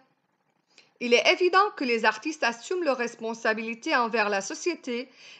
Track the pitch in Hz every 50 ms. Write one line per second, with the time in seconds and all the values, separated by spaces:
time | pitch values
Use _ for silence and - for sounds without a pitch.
0 | _ _ _ _ _ _ _ _ _ _ _ _ _ _ _ _ _ _ _ -
1 | 247 233 240 226 - - 359 - 359 359 359 381 403 415 392 - 294 247 233 226
2 | 208 220 220 - - 311 302 - 254 233 226 - - - 370 359 339 285 247 247
3 | 233 226 - - 220 226 226 226 - 226 220 220 220 226 233 226 - 320 302 254
4 | 233 226 220 226 208 208 208 196 190 - 320 - - 349 320 - - 254 240 240
5 | 262 - _ _ - - -